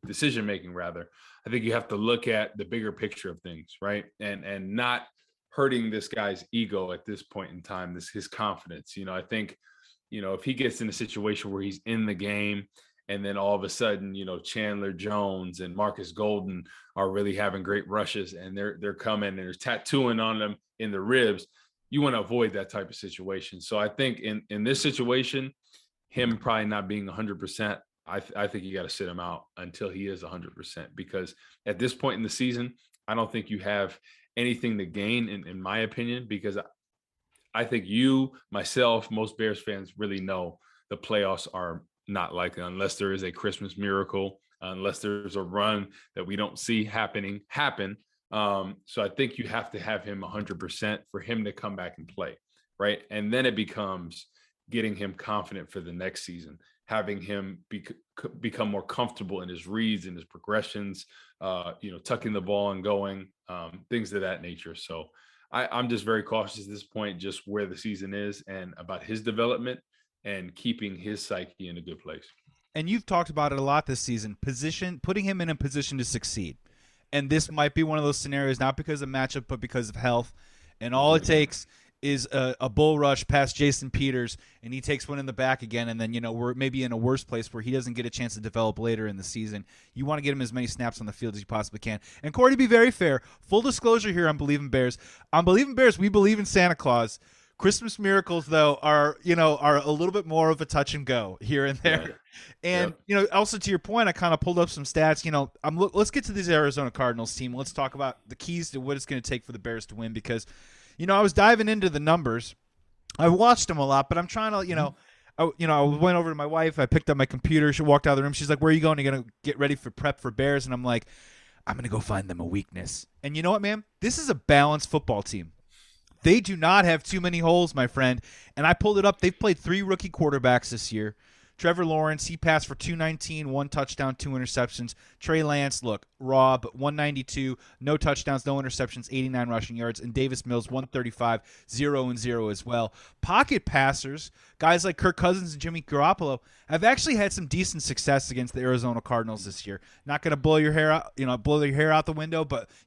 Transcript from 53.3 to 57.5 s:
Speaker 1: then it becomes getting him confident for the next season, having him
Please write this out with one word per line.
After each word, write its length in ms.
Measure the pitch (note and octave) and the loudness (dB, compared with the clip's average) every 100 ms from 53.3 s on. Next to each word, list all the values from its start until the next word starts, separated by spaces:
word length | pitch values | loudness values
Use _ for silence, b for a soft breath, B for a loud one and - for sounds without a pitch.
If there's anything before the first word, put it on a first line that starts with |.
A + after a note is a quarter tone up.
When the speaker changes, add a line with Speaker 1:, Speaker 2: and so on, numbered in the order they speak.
Speaker 1:
then 140 | B2 C3 | 0 0
it 80 | |
becomes 720 | G#2+ G#2 - G2 F#2 E2+ - - _ _ _ _ | 0 -6 -6 -6 -6 -10 -16 -20 _ _ _ _
getting 240 | A#2 A2 | -4 -4
him 180 | F#2+ G2+ | -4 -8
confident 540 | F#2+ - G#2+ F#2+ G2 D#2+ | -10 -6 -6 -6 -12 -12
for 120 | G2 | -14
the 120 | E2+ | -12
next 320 | F2 F#2+ - | -8 -8 -8
season, 320 | - E2+ D#2 D2 _ _ | -14 -16 -18 -20 _ _
having 360 | _ A2 G2 G2+ | _ -6 -4 -8
him 380 | F#2 G2+ F#2+ | -6 -8 -8